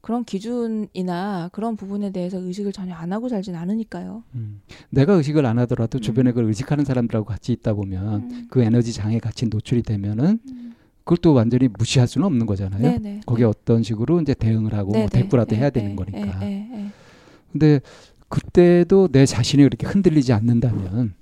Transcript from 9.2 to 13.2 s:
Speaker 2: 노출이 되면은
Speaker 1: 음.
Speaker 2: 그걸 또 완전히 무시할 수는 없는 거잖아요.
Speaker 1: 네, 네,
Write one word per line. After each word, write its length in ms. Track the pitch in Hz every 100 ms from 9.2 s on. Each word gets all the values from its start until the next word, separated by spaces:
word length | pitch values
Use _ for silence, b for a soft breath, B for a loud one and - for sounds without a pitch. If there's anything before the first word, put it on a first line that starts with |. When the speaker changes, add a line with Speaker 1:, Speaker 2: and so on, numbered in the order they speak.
| 113 - 117
Speaker 2:
노출이 360 | 107 - 120
되면은 560 | 113 107 101 107 151 226 269
Speaker 1:
음. 260 | 254 240 B B _
Speaker 2:
그걸 140 | - 170
또 160 | 170
완전히 340 | 139 113 123 131
무시할 380 | 98 113 139 123
수는 180 | - 190
없는 200 | 131 113
거잖아요. 360 | 98 98 98
Speaker 1:
네, 160 | 135 233
네, 220 | 208 202